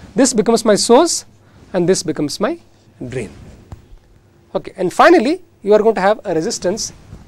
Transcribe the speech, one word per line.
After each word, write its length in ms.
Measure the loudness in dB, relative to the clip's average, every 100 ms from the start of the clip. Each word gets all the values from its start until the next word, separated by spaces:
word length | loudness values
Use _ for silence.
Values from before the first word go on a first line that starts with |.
| -10
this 200 | 0 0
becomes 320 | 2 0 0 2
my 100 | 0
source 500 | 4 4 4 -2 -10 _ _ -20 -8
and 160 | -4 0
this 160 | -2
becomes 360 | -2 -6 -6 -4
my 200 | -6 -6 _ _ _ -18 -12
drain. 220 | -10 -12 -14 -20 -20 -20 -20 _ -20 _ _ _ _ _
Okay, 200 | -10 -10 -6
and 160 | -6
finally 500 | 2 4 4 2 -4 -10 _
you 100 | 0
are 60 | 2
going 160 | 2 2
to 60 |
have 180 | 0 0 -2
a 80 |
resistance 580 | -4 -4 -4 -4 -4 -8 -14 -20 -20